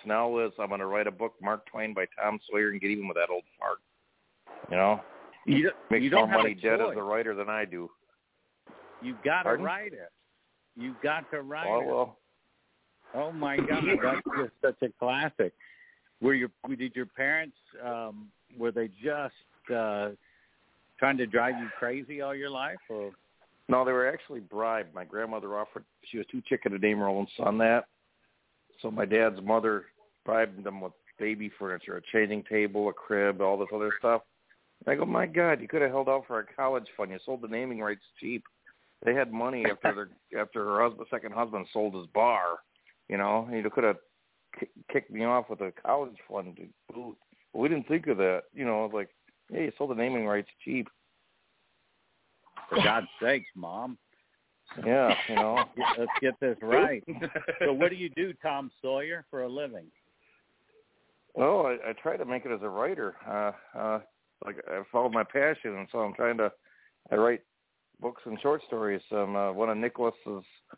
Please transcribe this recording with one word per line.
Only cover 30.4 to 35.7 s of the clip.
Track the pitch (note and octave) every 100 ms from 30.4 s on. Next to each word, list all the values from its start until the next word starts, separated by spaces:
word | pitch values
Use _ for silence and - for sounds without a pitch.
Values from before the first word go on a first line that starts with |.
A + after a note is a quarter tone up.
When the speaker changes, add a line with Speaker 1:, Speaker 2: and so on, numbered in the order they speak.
| A2 F#2+
Speaker 1:
them | G2+ G2
with | F#2 - _ -
baby | G#2+ G#2+ G#2 -
furniture, | G2 F2+ - F#2
a | -
changing | A2+ G#2 G#2
table, | - G#2+ G#2 G#2 G#2
a |
crib, | - - G#2 G2+ F#2+
all | G2 G2
this | F#2+
other | G#2+ G#2+ -
stuff. | A#2 A2+ - _ _ _ _ -
And | -
I | C#3+
go, | D3
"My | E3
God, | E3 D#3+ E3+ C#3+
you |
could | A2+